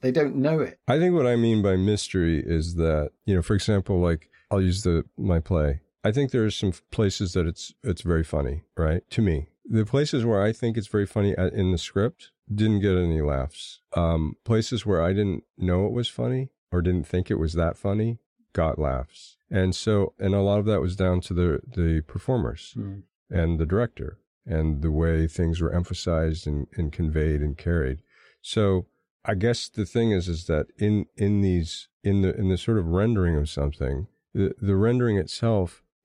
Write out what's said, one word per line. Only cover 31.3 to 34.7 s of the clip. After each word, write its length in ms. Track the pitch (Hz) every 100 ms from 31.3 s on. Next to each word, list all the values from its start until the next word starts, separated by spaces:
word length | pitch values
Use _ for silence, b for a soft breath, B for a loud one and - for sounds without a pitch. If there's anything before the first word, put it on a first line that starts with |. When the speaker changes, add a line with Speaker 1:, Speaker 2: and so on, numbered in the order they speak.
| 101
Speaker 2:
these, 460 | 98 90 80 - - _
in 180 | 101 98
the, 140 | 95 -
in 140 | 95
the 80 | 90
sort 180 | - 110
of 80 | 82
rendering 480 | 90 110 107 87 76
of 120 | 73
something, 560 | - 71 - 67 69 98 _ _ -
the, 180 | 98 -
the 140 | 101